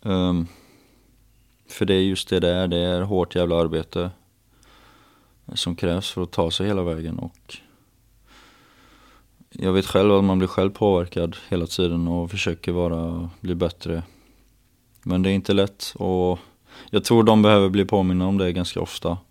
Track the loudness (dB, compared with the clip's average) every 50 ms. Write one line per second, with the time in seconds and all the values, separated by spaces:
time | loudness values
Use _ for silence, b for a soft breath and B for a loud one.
0 | _ 0 0 0 2 2 0 0 -2 -4 b b b b b b b b b b
1 | b b b b b _ _ _ _ _ _ _ _ _ -6 -6 0 2 2 2
2 | 2 2 0 -4 -4 -2 -2 0 2 0 0 0 -2 0 0 0 0 0 -2 -2
3 | -2 -2 0 -2 -2 0 0 -2 0 2 2 2 0 0 0 -4 -6 -4 -6 -6
4 | -6 -6 -8 _ _ _ _ _ _ b b b b b b b b b b b
5 | b b b b b b b b b -12 -8 -8 -6 -6 -6 -4 -2 -2 -2 -2
6 | -4 -6 -6 -6 -8 -6 -2 -2 -2 0 0 -4 -2 -2 -2 -2 -2 -4 -4 -6
7 | -6 -8 -8 -8 -10 -12 _ _ _ _ -20 -20 b b b b b b b b
8 | _ _ _ _ b b b b b b b b b b b b b b b b
9 | b b b b b b b _ -20 _ _ -6 -4 0 0 0 0 2 2 4
10 | 4 6 6 6 4 4 4 2 2 0 0 0 0 0 0 0 2 2 2 2
11 | 0 -2 -4 -4 -4 -4 -6 -10 -10 -4 -4 -4 -4 -4 -2 -2 0 0 0 0
12 | -2 -2 -2 -2 -4 -4 -6 -4 -4 -4 -4 -6 -6 -4 -2 -2 -2 -2 -2 -4
13 | -4 -6 -6 -6 -8 -10 -12 -12 -6 -6 -2 -2 -2 -2 -4 _ -8 -6 -6 -6
14 | -8 b b b b b b b b b b _ _ _ _ _ _ _ _ _
15 | _ -4 -2 0 0 2 0 0 0 0 2 2 2 0 -2 _ -14 -14 -10 -6
16 | -4 -2 0 0 2 0 0 -2 B B B B B B B B B B -2 -2
17 | 2 4 4 6 6 8 6 8 8 8 8 6 6 4 2 2 0 2 2 2
18 | 2 2 2 0 0 0 0 0 0 0 -2 -2 -4 -4 -4 -6 -6 -6 -8 -6
19 | -6 -6 -6 -6 -10 _